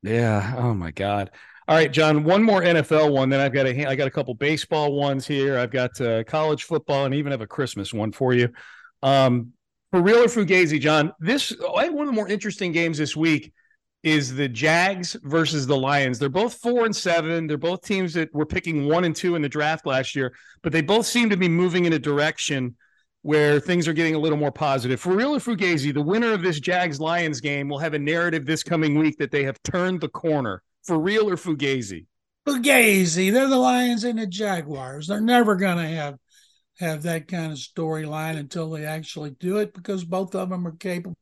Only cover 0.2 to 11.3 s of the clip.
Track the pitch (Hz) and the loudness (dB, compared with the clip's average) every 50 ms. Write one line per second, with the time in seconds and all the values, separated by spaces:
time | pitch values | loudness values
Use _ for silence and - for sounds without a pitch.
0.2 | 120 113 110 104 98 101 131 127 120 123 110 98 90 82 78 - 95 101 101 104 | 4 4 2 2 0 -2 -4 -2 -2 -2 -2 -2 -4 -8 -6 -4 -2 -2 -2 -2
1.2 | 98 98 _ - - - - - _ - 156 160 160 147 139 143 156 156 156 151 | -4 -6 _ -20 -20 -20 -20 -16 _ 2 4 4 4 4 2 2 4 4 4 2
2.2 | 151 151 180 202 220 226 208 190 175 175 170 165 147 - 160 156 156 151 143 135 | 2 2 4 4 4 4 4 4 4 4 2 2 2 2 2 4 4 4 4 2
3.2 | 131 131 135 135 139 139 120 139 135 135 123 131 147 135 135 131 143 135 - - | 2 2 2 2 0 2 2 0 0 0 0 -2 -2 -2 -2 -2 -2 -2 -2 -4
4.2 | 139 117 - 113 143 147 160 143 - - 170 156 151 147 143 143 143 143 139 135 | -6 -6 -6 -4 -2 -2 -2 -2 -2 -2 -2 0 0 0 0 0 0 0 -2 -2
5.2 | 127 - 147 139 135 139 135 127 123 120 117 131 127 123 - - 131 117 113 113 | -4 -4 -2 -2 0 0 0 0 -2 -2 -2 -2 -2 -2 -4 -4 -2 0 0 -2
6.2 | 113 - - 156 156 156 151 147 - - 170 151 - - 147 139 139 135 131 143 | -2 -2 -2 -2 0 0 0 -2 -4 -4 -4 -4 -2 0 0 0 0 0 -2 -2
7.2 | 151 143 139 123 110 101 - - 139 123 - 101 101 - - 110 104 110 104 - | -2 -4 -4 -6 -6 -10 -6 -4 -4 -4 -4 -8 -8 -6 -4 -4 -4 -4 -2 -2
8.2 | 135 127 127 123 120 120 123 - - - - - - - _ _ - 135 139 139 | 2 4 4 4 4 2 0 -6 -20 -20 -20 -20 -20 -20 _ _ 0 2 4 6
9.2 | 135 131 123 123 117 120 - _ _ _ _ _ _ _ - 185 175 190 220 233 | 6 6 4 2 0 -4 -14 _ _ _ _ _ _ _ 0 2 4 6 6 6
10.2 | 240 226 240 233 202 156 185 185 180 156 151 151 127 151 151 156 147 165 - _ | 6 6 4 2 2 4 6 4 4 4 2 0 2 4 4 4 4 2 -2 _
11.2 | 156 170 | -2 0